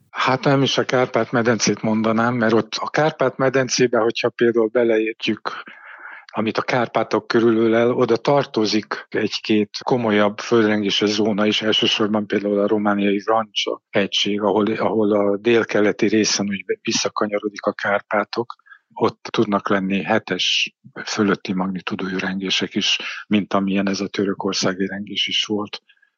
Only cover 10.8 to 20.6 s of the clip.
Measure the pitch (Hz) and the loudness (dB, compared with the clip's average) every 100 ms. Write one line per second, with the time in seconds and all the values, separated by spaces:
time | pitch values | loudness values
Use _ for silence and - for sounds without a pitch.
10.8 | 101 - 104 104 107 101 107 104 110 104 | 0 0 0 2 0 2 0 0 0 0
11.8 | 110 - 107 107 104 107 101 101 101 107 | 2 0 0 0 0 -2 0 2 2 2
12.8 | 104 101 101 101 104 113 107 - - - | 0 2 2 0 2 0 0 -4 -4 -6
13.8 | _ 107 98 - 101 104 104 101 104 110 | _ -2 0 0 0 0 2 2 2 0
14.8 | 107 107 104 104 101 101 113 117 104 104 | 0 2 2 2 2 0 2 2 2 2
15.8 | 104 - 107 107 101 - 101 98 - - | 2 2 2 2 2 0 -2 -4 -6 -6
16.8 | - 110 101 - 104 104 104 101 104 - | -4 -2 -2 -2 -2 -2 -4 -4 -6 -4
17.8 | 104 101 - 107 101 - 120 - _ - | -2 -2 -2 -4 -2 -6 -8 -10 _ -20
18.8 | _ - 110 - - - 104 98 - 101 | _ -2 -2 -2 -6 -2 0 0 0 -2
19.8 | 95 98 - 110 - 92 - - | 0 -2 0 -2 -2 -4 0 0